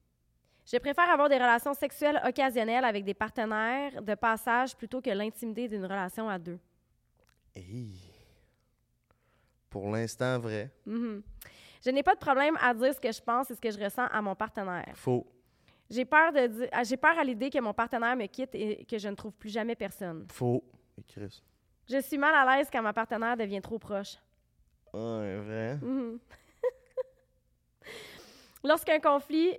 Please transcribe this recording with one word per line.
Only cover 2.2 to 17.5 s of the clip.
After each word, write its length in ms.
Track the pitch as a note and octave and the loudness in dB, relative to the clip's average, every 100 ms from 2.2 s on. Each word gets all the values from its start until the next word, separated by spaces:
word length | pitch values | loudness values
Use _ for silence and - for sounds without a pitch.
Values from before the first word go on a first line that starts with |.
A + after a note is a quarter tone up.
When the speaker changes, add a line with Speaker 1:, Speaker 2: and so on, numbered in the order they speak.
| B3 | 0
Speaker 1:
occasionnelles 600 | B3 C4+ A#3 A3 A#3+ B3+ | 2 0 2 2 2 2
avec 180 | G#3 | 0
des 100 | G3+ G3 | -2 -4
partenaires 840 | G#3+ B3 A3 G#3+ A3+ C4 C#4+ C4+ | -4 -4 -2 0 0 -2 -4 -6
de 140 | G#3 G#3 | -4 0
passage 640 | A#3 A3 - A#3+ C4 - | 2 2 2 2 2 -4
plutôt 240 | A3+ - | -8 -4
que 80 | A#3 | -2
l'intimider 580 | G3 G#3+ G#3+ A#3 G#3+ A#3+ | -2 -2 -6 -8 -6 -4
d'une 160 | G#3 | -4
relation 460 | F#3 G3 F#3 A3+ A3 | -4 -4 -6 -6 -6
à 100 | F#3 | -6
deux. 200 | E3+ F3 _ _ _ _ _ _ _ _ _ - | -8 -12 _ _ _ _ _ _ _ _ _ -20
Speaker 2:
Hey. 360 | F2+ A#2 A2+ F#2 F2+ - - _ _ _ _ _ _ _ _ _ _ _ _ _ _ | -12 -10 -10 -14 -20 -20 -20 _ _ _ _ _ _ _ _ _ _ _ _ _ _
Pour 200 | G#2 G2+ | -8 -4
l'instant, 500 | A2 A2+ - B2+ B2+ | -2 -2 -2 -2 -2
vrai. 320 | A2+ G#2+ B2 - - | -2 -6 -6 -12 -8
Speaker 1:
Mhm. 360 | A#3 A#3 G#3 - - - - - - | -6 -6 -8 -14 -20 -20 -20 -20 -8
Je 60 | B3+ | -2
n'ai 120 | C4+ | 2
pas 100 | C#4+ | 4
de 60 | - | 4
problème 380 | D4+ C4+ D4 D#4+ | 4 4 4 4
à 120 | B3 | 2
dire 200 | A3+ C4 | 4 2
ce 60 | C#4 | 2
que 120 | A#3 | -4
je 100 | A3 | -4
pense 280 | - A#3+ C4+ | -2 -2 -2
et 40 | A3+ | -4
ce 60 | |
que 100 | A#3 | -6
je 80 | G3+ | -4
ressens 260 | G3+ B3 B3 | -4 -2 -2
à 160 | G#3+ | -2
mon 140 | G#3 F#3+ | -2 -4
partenaire. 560 | A3 - F#3+ F3 - B2+ | -6 -6 -6 -6 -8 -6
Speaker 2:
Faux. 300 | - B2 - _ _ _ _ _ - | 0 0 -2 _ _ _ _ _ -8
Speaker 1:
J'ai 160 | A#3 B3+ | -4 4
peur 260 | D4+ E4 | 6 6
de 140 | C#4+ B3 | 4 2
di-, 200 | A3 B3 | 0 -4
ah, 120 | - | -2
j'ai 140 | A#3 C4 | -2 2
peur 200 | D#4 E4 | 4 4
à 60 | |
l'idée 260 | C#4 A3 | 2 0
que 100 | C4+ | -2